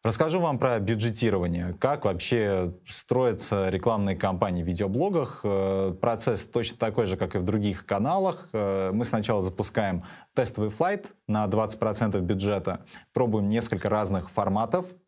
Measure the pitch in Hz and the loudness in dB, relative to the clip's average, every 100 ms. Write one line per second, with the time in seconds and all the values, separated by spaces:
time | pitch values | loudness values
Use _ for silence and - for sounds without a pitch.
0 | 113 107 160 180 170 131 131 117 101 113 | 0 2 2 2 0 2 2 2 0 0
1 | 117 110 117 98 87 85 87 90 131 147 | 0 2 2 2 0 -2 -4 0 0 2
2 | 107 90 - 120 104 95 90 90 - - | 0 -2 0 0 2 2 0 -4 -10 -12
3 | - 123 127 107 - 101 95 95 104 110 | -2 2 2 0 -2 0 0 0 0 0
4 | 98 90 98 92 101 87 85 87 101 104 | 0 0 0 0 0 0 -2 -2 0 0
5 | 190 175 131 - 104 98 95 95 95 90 | 0 0 -2 -4 -2 0 2 0 0 0
6 | 117 113 - 104 - 120 113 - 113 107 | 0 0 0 -2 -2 -4 -4 -2 -2 0
7 | 107 92 90 98 90 107 101 90 - 101 | 0 0 -2 0 0 0 0 -2 -2 0
8 | 120 185 190 175 - 110 101 98 92 101 | 2 2 0 -2 -6 -2 0 0 0 0
9 | 120 113 101 107 92 - 107 - 101 90 | 0 -2 2 0 0 -2 -2 0 0 -2
10 | - - - - 123 - 107 104 175 202 | -6 -18 -6 -2 -2 -2 -4 0 0 0
11 | - - - 107 104 101 107 110 107 104 | -6 -18 -4 0 2 2 0 0 -2 2
12 | 110 98 87 98 101 101 85 95 - - | 0 2 0 0 0 0 -2 -6 -10 -20
13 | - - 123 107 101 110 113 95 104 107 | -6 0 2 2 2 0 0 -2 0 0
14 | 101 95 90 - 98 101 113 180 180 - | 2 -2 -2 -2 0 0 2 0 -2 -14